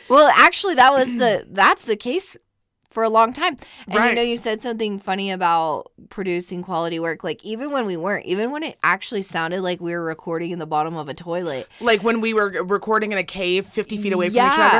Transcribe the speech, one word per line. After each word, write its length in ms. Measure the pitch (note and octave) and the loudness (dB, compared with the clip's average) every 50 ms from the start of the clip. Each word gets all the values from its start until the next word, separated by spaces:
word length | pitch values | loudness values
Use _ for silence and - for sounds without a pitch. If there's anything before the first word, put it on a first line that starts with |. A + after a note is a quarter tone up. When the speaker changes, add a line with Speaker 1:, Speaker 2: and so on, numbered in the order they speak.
| - - | -2 4
Speaker 1:
Well, 220 | B3 C#4+ D4+ D4 - | 6 8 8 8 8
actually, 400 | - C4+ E4+ F#4 - - G4 E4 | 8 8 6 6 4 0 0 2
that 180 | B3+ B3 C4 C#4+ | 4 4 6 6
was 140 | C4+ B3+ B3+ | 4 2 2
Speaker 2:
<clears throat> 100 | B3 A#3 | 0 0
Speaker 1:
the, 300 | B3 A3+ G3+ - - A#1+ | 2 2 2 0 -2 -4
that's 360 | F3 G3+ G3 C#4 F#4+ - - | 0 4 4 4 4 2 0
the 100 | - C4 | -4 -4
case 420 | G#3+ - B3 C4+ F#4+ - - - - _ _ _ _ _ _ _ _ _ _ | -4 -2 -4 -4 -4 -4 -6 -8 -12 _ _ _ _ _ _ _ _ _ _
for 140 | - - - | -4 -2 0
a 60 | A3 | 2
long 220 | A3 A3 A3+ A3 D#3 | 4 4 4 4 2
time. 240 | - E4 F4+ C#4 - - - - - - | -2 -2 -2 -4 -4 -10 -20 -20 -20 -10
And 100 | - - | -2 0
Speaker 2:
Right. 140 | G#3 A3+ A#3+ | 2 2 2
Speaker 1:
you 60 | A3+ | 2
know, 60 | A#3+ | 2
you 160 | A#3 A#3+ A#3 A#3 | 0 0 -2 -2
said 240 | - A#3 A3 A3 - | -4 -4 -4 -4 -4
something 340 | B3 A#3 A3 A3+ G#3 G3+ G3 | -6 -6 -4 -4 -4 -4 -6
funny 320 | - G3+ F#3+ G3 G3 G3 | -4 -4 -4 -4 -2 -4
about 600 | F#3+ F#3 F#3 E3+ E3+ E3 D#3+ D#3+ C#3+ G2+ - - _ - - - | -4 0 2 2 2 2 2 0 -2 -4 -6 -10 _ -20 -20 -16
producing 540 | - - F#3+ F#3+ F3 F3 F3 - F#3 F3 F3 | -10 -8 -4 -2 -2 -2 -4 -6 -8 -10 -8
quality 360 | F#3 F3+ E3 E3+ E3+ E3+ E3 | -6 -4 -4 -2 -2 -4 -4
work. 240 | E3 E3 D#3 D#3 - | -4 -4 -4 -4 -6
Like, 200 | E3+ D#3 - - | -8 -8 -8 -8
even 260 | G#3 A3 A3 C4+ D4 | -10 -10 -8 -8 -6
when 160 | C#4+ C4+ A#3 | -4 -4 -2
we 120 | G3+ F3+ D#3+ | -4 -4 -4
weren't, 280 | E3 G3 G3+ E3 - | -4 -4 -4 -4 -4
even 240 | - F3+ G3+ A3 B3 | -4 -4 -4 -4 -4
when 140 | D4 D4+ D#4+ | -4 -6 -8
it 140 | C#4+ - _ | -10 -8 _
actually 400 | - E3 F3+ G3 - - B3 G3+ F#3+ | 0 0 0 -2 -4 -6 -8 -6 -6
sounded 380 | - - F3 E3 E3 F3 F#3+ | -6 -6 -6 -4 -4 -4 -4
like 200 | F#3 F3+ F3+ E3+ | -4 -4 -4 -6
we 100 | F3 E3+ | -6 -6
were 100 | E3+ E3+ E3+ | -6 -6 -6
recording 480 | D#3+ D#3+ D#3+ - F3+ E3 E3 E3+ E3 | -6 -8 -8 -8 -6 -6 -6 -6 -6
in 60 | F3 E3+ | -8 -8
the 80 | D#3 | -8
bottom 300 | D#3 D#3 D3+ D#3 E3 E3+ | -4 -2 -2 -2 -2 -4
of 140 | D#3+ D3+ D3+ | -8 -8 -10
a 40 | C3 | -10
toilet. 540 | - E3+ F3 E3 F3+ F3+ E3 C#3 B2+ - - _ - | -12 -8 -8 -6 -4 -4 -4 -6 -6 -8 -12 _ -4
Speaker 2:
Like 200 | A3 A#3 A3+ G3+ | 0 0 2 2
when 200 | F#3 A#3 A3+ A3+ | 2 0 0 0
we 120 | A3 A3+ A3 | 0 0 0
were 160 | G#3+ G#3 G3 F#3 D3+ F3+ | 0 0 0 -2 -4 -4
recording 480 | F3+ G3+ G3 - A3 A3 G#3+ G#3+ G#3 | -2 -2 -2 -2 0 0 0 0 -2
in 60 | G#3 F#3+ | -2 -4
a 40 | F3+ | -4
cave 420 | - - F#3+ F#3+ F3+ F3+ F#3+ F#3+ - | -4 -6 -6 -2 -2 0 -2 -2 -4
fifty 300 | - A3 G3+ - A3 G#3 | -6 -6 -6 -6 -6 -6
feet 160 | G3+ G3+ F#3+ | -4 -2 0
away 160 | F3+ G3+ G#3 | 0 0 2
Speaker 1:
Yeah, 200 | G#3 A#3+ B3 C4+ | 2 4 4 4
Speaker 2:
from 120 | C#4+ D#4+ D#4 | 4 4 4
each 100 | B3 G3+ A3+ | 4 4 4